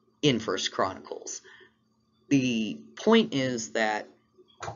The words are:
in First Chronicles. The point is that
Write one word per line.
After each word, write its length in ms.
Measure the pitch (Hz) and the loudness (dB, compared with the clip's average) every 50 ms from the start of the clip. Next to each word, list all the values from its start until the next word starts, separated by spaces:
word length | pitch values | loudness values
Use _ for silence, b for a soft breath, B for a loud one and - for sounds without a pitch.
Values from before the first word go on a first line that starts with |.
| _ _ _ _ | _ _ _ _
in 180 | - 147 123 107 | 2 2 2 2
First 320 | - 104 92 - - - - | 0 -2 -4 -2 -4 -4 -2
Chronicles. 680 | - 101 95 95 - - - - - - - - - B B B B B B B B _ _ _ _ _ _ _ _ _ | -2 -2 -2 -4 -10 -12 -14 -14 -12 -12 -14 -14 -16 B B B B B B B B _ _ _ _ _ _ _ _ _
The 540 | - 143 135 127 127 120 113 110 104 - - - - - | 2 2 2 2 2 0 -2 -2 -4 -6 -10 -14 -18 -18
point 360 | - - 214 226 226 208 123 - | 0 4 6 6 6 6 4 0
is 380 | 135 131 127 123 117 110 - | -2 -2 -2 -2 -4 -6 -4
that 380 | - 113 110 107 107 104 - - - _ _ _ _ _ - _ _ _ - - - | -2 0 0 0 0 -4 -6 -10 -18 _ _ _ _ _ -20 _ _ _ -12 -12 -12